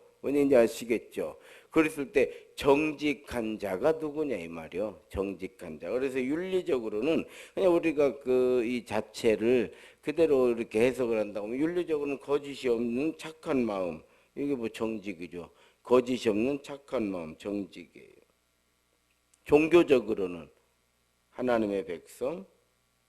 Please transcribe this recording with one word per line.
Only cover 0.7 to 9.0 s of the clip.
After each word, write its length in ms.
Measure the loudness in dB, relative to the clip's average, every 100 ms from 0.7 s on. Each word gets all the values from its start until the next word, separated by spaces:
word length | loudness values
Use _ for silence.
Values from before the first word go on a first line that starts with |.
| 2 -2 -2 -2 -8 -8 -8 -20 -20 _
그랬을 420 | 2 2 0 -2
때 200 | 2 2 -2 -16
정직한 1040 | -2 4 4 2 -2 -4 -4 -6 -6 -4 -4
자가 340 | -4 0 0
누구냐 440 | 0 -4 -4 -4 -4
이 120 | -8
말이요. 540 | -12 -10 -6 -6 -8 _
정직한 680 | -6 -4 -6 -10 -12 -14 -10
자. 120 | -6
그래서 280 | -4 -2 -2
윤리적으로는 1080 | -2 -4 -2 -4 0 -2 -2 -2 0 0 -2 -12 -12
그냥 200 | 0 4
우리가 460 | 4 2 2 2 0
그 440 | 0 2 4 2
이 220 | 0 -4 -2
자체를 880 | -4